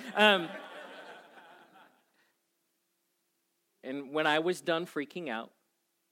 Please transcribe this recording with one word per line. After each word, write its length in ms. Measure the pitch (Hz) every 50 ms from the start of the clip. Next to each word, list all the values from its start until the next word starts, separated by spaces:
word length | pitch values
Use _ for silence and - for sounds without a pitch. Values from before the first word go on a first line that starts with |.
| - 247 -
Um, 340 | 202 214 214 202 185 165 156 - - - - - - - - - - - - - - - - - - - - - - - - - 190 - - _ _ _ _ _ _ _ _ _ _ _ _ _ _ _ _ _ _ _ _ _ _ _ _ _ _ _ _ _ _ _ _ _ _ _ _ _ _ -
and 280 | 127 131 143 139 131
when 140 | 143 156 156
I 140 | 151 151 156
was 200 | 160 180 180 139
done 280 | 139 170 165 165 175 175
freaking 420 | - 151 139 - - 180 170 139
out, 220 | 113 113 117 - _ _ _ _ _ _ _ _ _ _ _ _